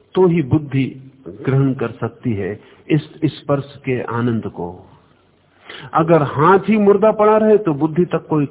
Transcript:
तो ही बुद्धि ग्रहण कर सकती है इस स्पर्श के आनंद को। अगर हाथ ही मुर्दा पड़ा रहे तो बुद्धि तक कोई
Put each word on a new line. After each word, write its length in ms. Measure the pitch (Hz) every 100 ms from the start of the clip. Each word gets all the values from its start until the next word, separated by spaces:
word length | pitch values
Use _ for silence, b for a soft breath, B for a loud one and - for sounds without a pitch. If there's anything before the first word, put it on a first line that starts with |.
| -
तो 120 | - 185
ही 140 | 170
बुद्धि 600 | 131 151 143 131 127 - - - 82 98
ग्रहण 300 | - 131 139
कर 160 | 131 113
सकती 380 | - 113 - 127
है 180 | 101 95 107 b b -
इस 200 | 156 - - 156
स्पर्श 460 | - - 139 - -
के 160 | 139 123 -
आनंद 340 | 117 120 113 98
को। 180 | - 87 90 - - _ _ _ _ _ B B B 147
अगर 280 | 156 160 165
हाथ 440 | 135 127 160 190 190
ही 80 | 214
मुर्दा 320 | 202 202 214
पड़ा 220 | 214 214 214
रहे 180 | 214 208
तो 160 | 208 143
बुद्धि 280 | 160 156 175
तक 200 | 165 -
कोई 180 | 156 139